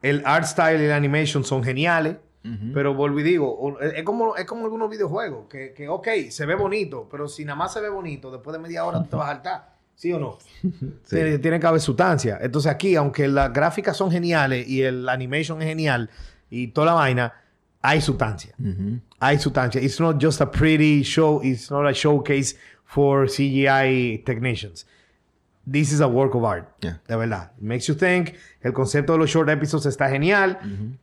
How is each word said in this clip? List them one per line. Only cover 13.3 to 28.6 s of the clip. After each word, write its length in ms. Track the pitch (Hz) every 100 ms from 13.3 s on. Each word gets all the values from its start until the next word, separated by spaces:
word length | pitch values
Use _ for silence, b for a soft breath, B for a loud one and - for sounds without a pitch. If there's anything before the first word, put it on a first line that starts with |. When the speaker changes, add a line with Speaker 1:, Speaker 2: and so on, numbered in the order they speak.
| 139 139
Speaker 1:
gráficas 440 | 120 160 165 196 -
son 140 | 190
geniales 560 | 170 175 165 135 127 120
y 140 | 131
el 260 | 131 127 127
animation 520 | 131 127 143 156 160
es 60 | 156
genial 420 | 156 156 123 113 b b b _
y 180 | 120 120
toda 180 | 131 156
la 40 |
vaina, 400 | 170 143 123 120 b b b _ _
hay 200 | - 156
sustancia. 540 | 156 135 107 101 - -
Speaker 2:
Ujú. 400 | 107 95 98 120 - _
Speaker 1:
Hay 180 | 131 147
sustancia. 420 | 147 131 127 135
It's 200 | 135 -
not 200 | 165 156
just 200 | 156 151
a 100 | 135
pretty 520 | - 160 156 151 147
show. 380 | 139 - 160 151
It's 260 | 131 123 -
not 160 | 143 143
a 60 |
showcase 640 | 135 151 147 - 139 135 - B B
for 440 | _ - 143 139 131
C 200 | 135 139
G 180 | 135 139
I 500 | 135 135 131 123 110
technicians. 640 | - 117 127 107 104 87 - b b b b _ _ _ -
This 220 | 139 147
is 80 | 147
a 60 | 143
work 260 | 120 135
of 100 | 127
art. 240 | 117 98 - _
Speaker 2:
Yeah. 200 | 85 82 _
Speaker 1:
De 80 | 113
verdad. 360 | 113 101 85 -
It 60 |
makes 240 | 104 123 -
you 80 |
think. 360 | 151 185 180 170 - B B